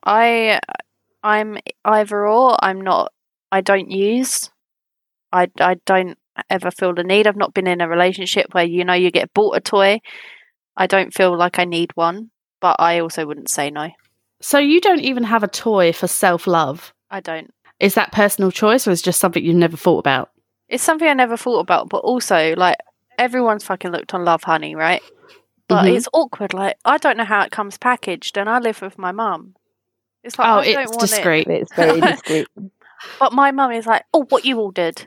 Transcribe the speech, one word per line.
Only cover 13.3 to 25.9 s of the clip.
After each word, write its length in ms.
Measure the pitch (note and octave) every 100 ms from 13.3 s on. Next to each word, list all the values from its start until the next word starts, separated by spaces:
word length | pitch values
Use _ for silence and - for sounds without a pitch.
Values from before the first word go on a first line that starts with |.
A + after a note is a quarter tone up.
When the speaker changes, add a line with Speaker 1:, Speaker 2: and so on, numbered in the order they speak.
| D3 -
Speaker 1:
say 200 | - C#3+
no. 200 | D3 D#3 - _ _ _ _
Speaker 2:
So 180 | - C#4+
you 220 | C#4+ E4
don't 200 | F#4+ E4+
even 220 | C4 B3
have 220 | A#3 A3+
a 40 | G#3
toy 440 | - A#3 G#3 F3
for 160 | E3 F3+
self-love? 840 | - G3 E3+ - E3+ D3+ D3+ - _ _
Speaker 1:
I 100 | G3
don't. 320 | F3+ D#3+ - _ _ _
Speaker 2:
Is 160 | G3
that 160 | A3+ G#3
personal 400 | - G3+ - F#3+
choice, 380 | - G#3+ B3 A3
or 20 |
is 100 | F3
it 40 |
just 160 | - F3
something 240 | F#3 E3+
you've 100 | E3 E3+
never 200 | E3+ E3
thought 220 | - D#3
about? 320 | - C3 - _ _ _ _
Speaker 1:
It's 140 | B3+
something 240 | - D#4+ D#4+
I 60 |
never 240 | C4+ B3 A#3
thought 220 | - A#3
about, 280 | - F3 -
but 80 | -
also, 560 | - B3 - F#3 D#3 D#3+
like, 220 | F3+ - - _ _ -
everyone's 460 | B3 B3 A#3+ G#3
fucking 260 | - F#3 F3+
looked 220 | E3+ -
on 80 | F#3
Lovehoney, 500 | F3 E3 - D#3+ D3+
right? 280 | D#3 D#3+ F3+ - _ _ - _ _ _
But 160 | G#3
Speaker 2:
Mm-hmm. 120 | F#3